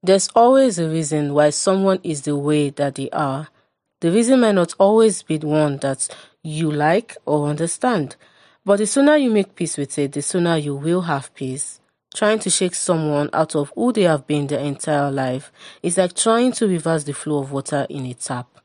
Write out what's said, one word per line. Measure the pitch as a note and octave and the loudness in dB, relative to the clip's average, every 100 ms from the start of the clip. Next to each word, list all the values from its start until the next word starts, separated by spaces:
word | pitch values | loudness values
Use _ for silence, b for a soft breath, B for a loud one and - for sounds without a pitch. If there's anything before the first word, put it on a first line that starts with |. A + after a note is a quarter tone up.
There's | F3+ F#3+ - | 4 2 4
always | - A#3+ C4 C4+ F3 | 4 6 6 4 2
a | E3 | -2
reason | D#3+ D3+ D3+ D3 C#3+ | -2 -2 -2 0 2
why | D3+ | 2
someone | D3 - F#3+ G3 F#3+ | 2 0 2 2 0
is | - D3+ | -2 -6
the | C#3 D3 | -4 -2
way | C#3+ D3+ C#3+ | 0 0 0
that | C#3 C#3 C3+ | -2 -4 -4
they | C3+ | -8
are. | - D3 C3+ D#3 _ _ _ _ _ | -4 -4 -4 -10 _ _ _ _ _
The | E3+ | 0
reason | F#3+ A#3 C4 | 2 4 4
might | A3+ | 4
not | G3+ E3+ - | 2 0 2
always | G3 A3 A3+ F#3 | 4 6 4 2
be | - D#3+ | -4 -4
the | D3+ | 0
one | D3+ D3+ C#3 | 2 2 0
that | C3+ C3+ - B B B | -4 -4 -6 B B B
you | D#3+ D3+ E3 | -10 -4 -2
like | D3+ D3 F3+ A#3 - - | 0 2 0 -2 -14 -4
or | D3+ D3 | -2 0
understand, | D3 E3+ - B3+ A3+ C#3 - b b b b - | -2 -4 -2 -2 -2 -4 -8 b b b b 0
but | G3+ | 2
the | G#3 | 2
sooner | - C#4 D4+ | 2 4 4
you | C4 | 4
make | G#3+ G3 | 2 0
peace | - E3 - | -4 -6 -4
with | C#3+ - | -6 -4
it, | C#3+ | -4
the | D3 | -4
sooner | D3 F#3 F3 E3 | -4 -2 0 0
you | D3 | -2
will | C#3 D3+ F3+ | -6 -2 -2
have | E3+ C#3+ C#3 - | -2 -4 -6 -10
peace. | C3 C3 - - _ _ _ | -10 -8 -10 -14 _ _ _
Trying | - G#3 A3 | -2 0 0
to | G#3 | 0
shake | - F#3 - | -2 -2 -4
someone | - E3+ D#3 D3 D3 | -2 0 0 -2 -2
out | - D#3 D#3 | -2 -2 -2
of | C#3+ | -4
who | - A#3+ | -2 -2
they | A3+ | 2
have | F3+ D#3 - | 2 2 0
been | D3 C#3 | -4 -2
their | C#3+ | -4
entire | C#3+ C#3 - D3 C#3+ | -4 -6 -4 -2 -2
life | C#3 C3 B2+ - B B B | -2 -4 -6 -10 B B B
is | E3+ F3 | -6 0
like | F3+ | -2
trying | - A3+ A3+ B3 | 0 2 2 2
to | A#3+ G#3+ | 0 0
reverse | F3+ E3 E3 C#3+ | 0 0 -2 -4
the | |
flow | C#3+ - D3 | -10 -4 -4
of | C#3 | -4
water | C#3 C3 D3 C#3 | -6 -4 -4 -4
in | C#3+ B2+ | -8 -10
a | |
tap. | B2 - C3+ - _ | -10 -8 -8 -10 _